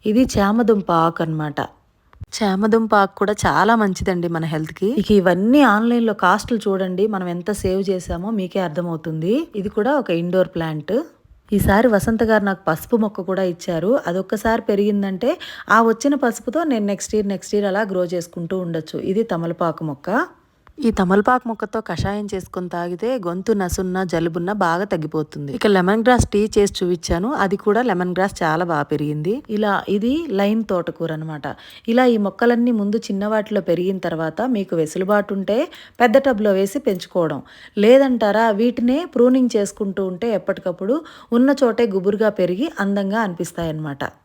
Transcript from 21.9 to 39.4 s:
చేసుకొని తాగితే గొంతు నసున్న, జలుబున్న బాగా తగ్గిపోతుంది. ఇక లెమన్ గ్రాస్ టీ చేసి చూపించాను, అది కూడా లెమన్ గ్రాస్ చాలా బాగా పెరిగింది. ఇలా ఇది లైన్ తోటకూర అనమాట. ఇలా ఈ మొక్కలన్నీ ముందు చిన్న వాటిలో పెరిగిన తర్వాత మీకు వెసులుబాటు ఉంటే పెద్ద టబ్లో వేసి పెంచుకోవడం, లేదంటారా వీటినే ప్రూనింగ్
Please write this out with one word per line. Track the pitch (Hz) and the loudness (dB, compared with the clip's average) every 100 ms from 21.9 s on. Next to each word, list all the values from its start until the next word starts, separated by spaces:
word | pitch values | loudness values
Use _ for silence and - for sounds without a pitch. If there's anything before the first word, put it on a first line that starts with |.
| 170 190 208 208 | -4 -4 -4 -6
చేసుకొని | 196 175 190 180 175 | -8 -8 -10 -8 -6
తాగితే | 175 175 226 262 175 | -6 -6 -4 -4 -4
గొంతు | 175 190 214 | -6 -2 0
నసున్న, | 180 - 185 185 190 | 0 -2 -2 -2 -2
జలుబున్న | 165 165 170 175 208 | 0 -2 -2 -4 0
బాగా | 180 170 202 | 0 0 -2
తగ్గిపోతుంది. | 175 151 160 151 - 143 233 | -4 -2 -4 -6 -8 -8 0
ఇక | 214 | 2
లెమన్ | 196 180 220 226 | 4 4 2 4
గ్రాస్ | 247 - | 4 4
టీ | 202 214 208 | 2 2 2
చేసి | 202 - | 2 0
చూపించాను, | 180 175 - 170 214 294 | -4 -4 -2 -2 -2 -2
అది | 196 196 - | -2 0 0
కూడా | 208 254 | 0 0
లెమన్ | 180 180 180 | 0 -2 -2
గ్రాస్ | 196 - | -2 -2
చాలా | 170 160 180 | -2 0 0
బాగా | 156 147 | -2 -2
పెరిగింది. | 147 147 151 156 254 - 208 | -4 -4 -4 -4 -4 -4 -2
ఇలా | 208 190 - 202 | 0 -2 0 -2
ఇది | 233 294 330 196 | 0 -2 -2 0
లైన్ | 202 220 208 | 0 0 -2
తోటకూర | 185 165 - 165 156 | -4 -4 -6 -6 -6
అనమాట. | 160 151 143 - - - - | -8 -8 -10 -12 -18 -12 0
ఇలా | 233 254 220 | 4 4 4
ఈ | 196 | 0
మొక్కలన్నీ | - 240 240 240 226 | 0 2 2 2 2
ముందు | 202 226 - | 0 -2 -4
చిన్న | 196 208 | -4 0
వాటిలో | 220 208 208 185 | -2 0 -2 0
పెరిగిన | 170 180 190 170 | 0 0 -2 -4
తర్వాత | 165 160 160 247 226 | -4 -4 -2 -2 -2
మీకు | 190 170 | -2 -2
వెసులుబాటు | 156 175 190 208 202 196 | -2 -2 0 0 0 -4
ఉంటే | 185 214 339 - - - | -2 -2 -2 -8 -20 0
పెద్ద | 240 254 269 | 4 6 4
టబ్లో | 220 214 190 | 2 2 2
వేసి | 202 285 262 | 0 0 -2
పెంచుకోవడం, | 180 - 180 160 139 - - - - 208 | -4 -4 -2 -2 -2 -10 -20 -10 2 6
లేదంటారా | 262 277 240 214 202 226 202 | 6 6 2 2 2 2 2
వీటినే | 240 240 240 269 349 - | 0 2 0 0 -2 2
ప్రూనింగ్ | 240 262 | 4 4